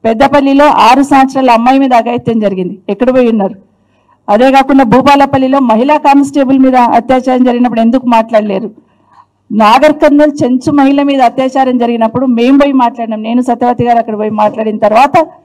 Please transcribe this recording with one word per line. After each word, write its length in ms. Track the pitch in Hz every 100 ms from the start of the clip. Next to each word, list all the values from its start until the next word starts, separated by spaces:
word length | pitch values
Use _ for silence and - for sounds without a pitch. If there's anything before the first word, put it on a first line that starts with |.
పెద్దపల్లిలో 600 | 226 226 269 285 277 277
ఆరు 380 | 294 - 220 277
సంవత్సరాల 480 | 277 269 262 269 254
అమ్మాయి 280 | 226 240 269
మీద 160 | 269
అఘాయిత్యం 460 | 240 226 240 240 226
జరిగింది, 380 | 208 185 180 - -
ఎక్కడ 260 | 202 247
పోయి 140 | 262 240
ఉన్నారు? 260 | 220 196 - _ _ _ _ _ _ -
అదే 240 | 208 262
కాకుండా 320 | 269 262 269
భూపాలపల్లిలో 760 | 247 240 277 285 277 277 262 269
మహిళా 380 | 247 220 269 302
కానిస్టేబుల్ 640 | 285 277 277 294 262 269
మీద 180 | 262 254
అత్యాచారం 680 | 240 233 233 254 254 254
జరిగినప్పుడు 360 | 247 240 247 226
ఎందుకు 260 | 226 226 247
మాట్లాడలేరు? 640 | 226 226 226 208 196 226 - _ _ _ _ _ _ _
నాగర్ 400 | 214 214 247 302
కర్నూల్ 400 | 294 302 285 302 294
చెంచు 280 | 247 254 311
మహిళ 300 | 294 269 277
మీద 200 | 285 277
అత్యాచారం 560 | 240 262 262 269 262 247
జరిగినప్పుడు 480 | 233 233 226 247 262
మేం 320 | 233 240 277
పోయి 140 | 285
మాట్లాడినాం, 500 | 269 240 233 226 220
నేను 180 | 220 247
సత్యవతి 440 | 247 233 247 240
గారు 140 | 240 233
అక్కడ 200 | 226 214
పోయి 120 | 214
మాట్లాడిన 480 | 214 214 220 220 214
తర్వాత 480 | 208 214 277 349 320 -